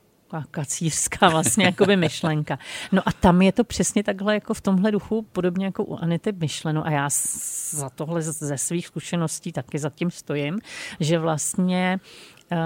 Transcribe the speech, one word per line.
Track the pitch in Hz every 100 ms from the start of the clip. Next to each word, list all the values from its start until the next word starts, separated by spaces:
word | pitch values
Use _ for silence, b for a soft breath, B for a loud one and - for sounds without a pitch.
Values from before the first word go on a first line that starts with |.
| _ _ -
taková | 165 135
kacířská | - 139 - 165 - - - 190
vlastně | 160 147 - 180
jakoby | 175 190 196
myšlenka. | 156 - 165 151 151 143 B B B
No | 190 185
a |
tam | - 196 180
je | 190
to | 185
přesně | - - 180 214
takhle | 208 196 202
jako | 208 -
v | 220
tomhle | - 190 214
duchu, | 208 - 220 220
podobně | - 180 180 190
jako | 180
u | - -
Anity | 165 170 214
myšleno. | 196 156 - 160 156 160
A |
já | 151 143
s-, | - - - - - - 151
za | 135
tohle | - 156 170
z-, | 160 151
ze | 147 139
svých | - 170 -
zkušeností | 165 - 170 160 - 175
taky | 165 - 156
za | 151
tím | - 170
stojím, | - - 147 143 196 - B B B
že | 151 165
vlastně, | 160 156 - - 185 185 185 185 B B B B -
eh, | 175